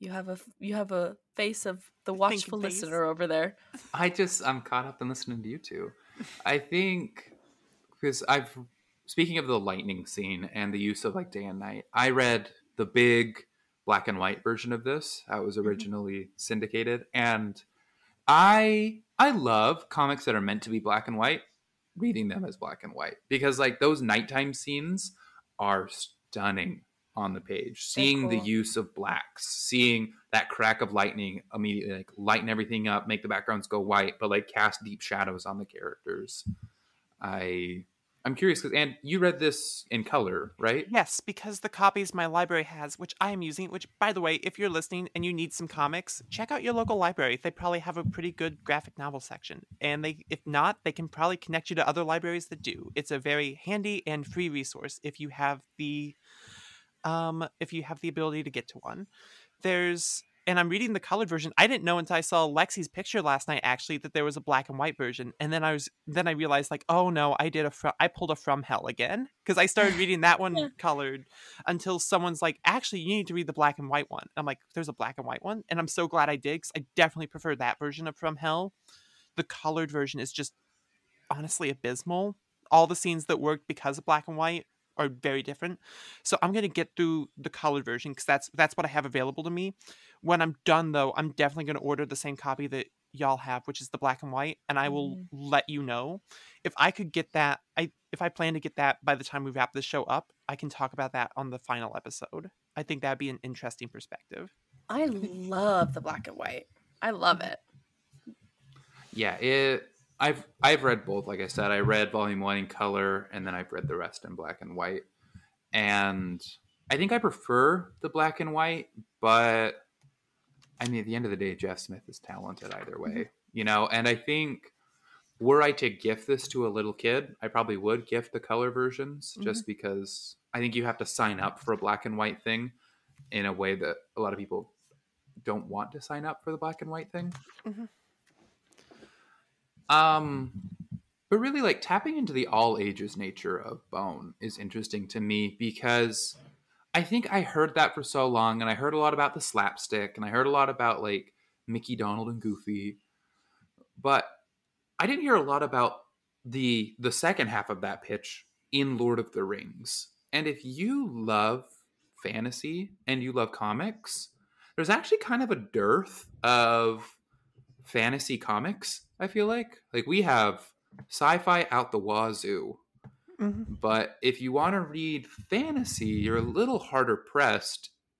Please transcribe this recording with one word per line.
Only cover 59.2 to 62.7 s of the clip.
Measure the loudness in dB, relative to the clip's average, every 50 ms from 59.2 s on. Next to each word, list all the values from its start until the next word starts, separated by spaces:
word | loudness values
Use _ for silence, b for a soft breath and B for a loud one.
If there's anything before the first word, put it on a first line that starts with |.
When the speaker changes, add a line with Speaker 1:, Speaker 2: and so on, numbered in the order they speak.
| b b b b b b b _ -2
Speaker 2:
There's, | 0 2 2 2 0 0 0 -2 -4 -4 -6 -8 _ _ _ _
and | 2 2 4
I'm | 4 2
reading | 2 0 0 -2 -2
the | -4
colored | -2 -2 -2 -2 0 -2
version. | -2 -4 -4 0 4 6
I | 6 6
didn't | 4 2 0
know | 0 0 0
until | 0 0 0
I | 0 0
saw | 2 2 2 2 4
Lexi's | 4 2 2 2